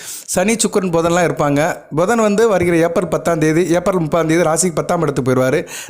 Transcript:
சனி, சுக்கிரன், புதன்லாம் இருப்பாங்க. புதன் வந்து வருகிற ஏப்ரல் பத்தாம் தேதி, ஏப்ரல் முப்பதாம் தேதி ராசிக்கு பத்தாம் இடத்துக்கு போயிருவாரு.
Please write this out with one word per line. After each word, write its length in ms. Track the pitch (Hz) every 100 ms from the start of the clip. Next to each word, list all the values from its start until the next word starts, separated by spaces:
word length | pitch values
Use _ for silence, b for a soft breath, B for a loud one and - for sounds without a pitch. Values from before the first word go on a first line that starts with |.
| B B -
சனி, 300 | - 185 226
சுக்கிரன், 360 | 214 208 185
புதன்லாம் 360 | 165 165 170 170
இருப்பாங்க. 500 | - 151 143 160 - - 143
புதன் 260 | 175 233
வந்து 260 | 214 202 226
வருகிற 300 | 190 175 170
ஏப்ரல் 300 | 165 170 180
பத்தாம் 320 | 151 160 170
தேதி, 340 | 156 156 175
ஏப்ரல் 260 | 170 175 190
முப்பதாம் 280 | 156 170 160
தேதி 160 | 160
ராசிக்கு 300 | 165 160 185
பத்தாம் 280 | 160 - 175
இடத்துக்கு 300 | 156 135 131
போயிருவாரு. 360 | 127 131 147 B B B